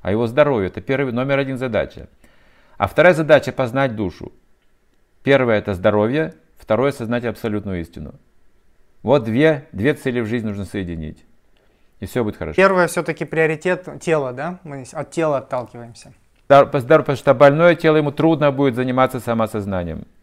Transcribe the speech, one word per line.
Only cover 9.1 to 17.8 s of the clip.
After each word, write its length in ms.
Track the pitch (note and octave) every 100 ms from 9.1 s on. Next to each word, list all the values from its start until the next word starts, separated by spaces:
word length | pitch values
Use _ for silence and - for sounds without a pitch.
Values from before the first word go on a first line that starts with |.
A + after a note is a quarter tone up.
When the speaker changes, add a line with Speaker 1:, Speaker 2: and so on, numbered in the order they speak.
| C#3+
Speaker 1:
две, 420 | A2+ A2+ D#3 D3 -
две 200 | F#2 B2
цели 280 | C#3+ C3+ A#2+
в 40 |
жизни 220 | G#2+ B2 A2
нужно 180 | G2+
соединить, 580 | F#2+ G#2+ F2 E2 D#2 - _ _ _ _ _ _ _ _
и 80 | F#2+
все 160 | B2
будет 140 | G#2+ -
хорошо. 180 | D#2+
Speaker 2:
Первое — 320 | D#2 F#3+ F#3 E3+
все-таки 380 | F3 E3 D#3
приоритет 760 | D#3 D#3 D#3+ D#3 F3+ F3+ F3+ C#3+
тела, 320 | - D#3 C3
да? 260 | B2 D#3 F3+
Мы 200 | D#3 C#3 B2
от 200 | D#3+ C3+
тела 260 | - D#3 C#3
отталкиваемся. 760 | - B2+ A2+ A#2+ A#2 A2 - _ _ _ _
Speaker 1:
Да, 160 | C#3
по 140 | C#3 C#3+
здоров-, 260 | B2 D#3
потому 120 | - C3+
что 160 | -
больное 400 | B2 C#3+ D3 F3
тело, 220 | E3